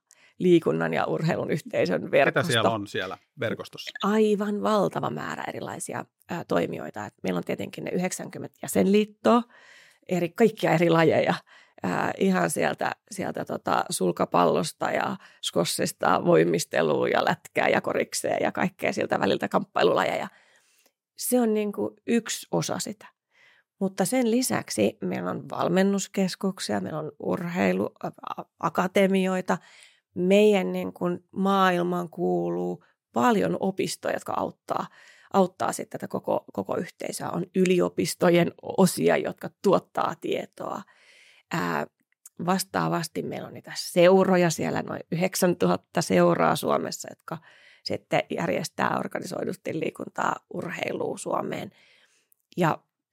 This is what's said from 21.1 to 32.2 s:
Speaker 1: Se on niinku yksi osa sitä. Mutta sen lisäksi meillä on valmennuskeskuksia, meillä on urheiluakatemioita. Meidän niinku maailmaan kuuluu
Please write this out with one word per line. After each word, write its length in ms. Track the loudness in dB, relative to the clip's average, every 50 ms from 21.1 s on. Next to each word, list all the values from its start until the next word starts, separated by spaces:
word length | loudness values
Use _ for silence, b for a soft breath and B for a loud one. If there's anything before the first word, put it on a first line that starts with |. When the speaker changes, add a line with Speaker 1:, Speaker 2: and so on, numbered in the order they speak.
| _
Speaker 1:
Se 240 | -10 -4 0 2 2
on 140 | 2 2 2
niinku 420 | 0 0 -2 -4 -4 -6 -6 -6 _ _
yksi 400 | 0 0 0 0 -2 -8 -10 -6 -4
osa 280 | -2 -2 -2 -2 -4 -4
sitä. 280 | -6 -8 -10 -12 -18 -20 _ _ _ b b b b b b b b _ _ _
Mutta 260 | -4 -2 0 0 0
sen 260 | 2 2 2 2 2
lisäksi 680 | 2 2 2 0 -2 -4 -4 -4 0 0 0 0 0 _
meillä 300 | -6 -6 -4 -4 -4 -6
on 180 | -6 -8 -8 -8
valmennuskeskuksia, 1300 | -4 -2 0 2 2 2 2 2 0 -2 -4 -4 -2 -2 -2 -2 -2 -4 -4 -4 -4 -4 -6 -4 -4 -4
meillä 180 | -4 -6 -6 -8
on 140 | -8 -8 -10 -8
urheiluakatemioita. 2500 | -4 -4 -4 -4 -4 -4 -2 0 0 2 2 0 -2 -4 -6 _ -12 -12 -12 -12 -12 -12 -10 -10 -12 -16 _ _ -4 -2 0 0 -2 0 2 2 4 4 4 2 2 0 -2 -2 -2 -2 -4 B B B B B B B B B B _ _
Meidän 580 | -2 2 4 6 8 8 6 6 4 2 -2
niinku 320 | -4 -6 -6 -8 -6 -4 -4 -4 -4 -4 -8 _
maailmaan 800 | -4 -2 0 2 2 4 4 4 2 2 0 0 -2 -2 -4 -8
kuuluu 760 | -6 -4